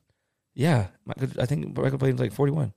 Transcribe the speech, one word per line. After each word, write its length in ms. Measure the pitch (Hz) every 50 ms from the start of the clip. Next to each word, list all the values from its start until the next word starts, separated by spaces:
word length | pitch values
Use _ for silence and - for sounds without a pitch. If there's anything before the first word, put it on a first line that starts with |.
| _ _ _ _ _ _ _ _ _ _ -
Yeah. 340 | - 139 170 156 113 - 90 - _ _
Michael, 240 | - - - 131 127 - -
I 60 | -
think 300 | 113 143 160 143 - - 139
Michael 200 | 131 135 135 135
played, 200 | 135 135 127 123
like, 140 | 127 123
forty-one. 400 | - - 147 143 143 156 139 101 -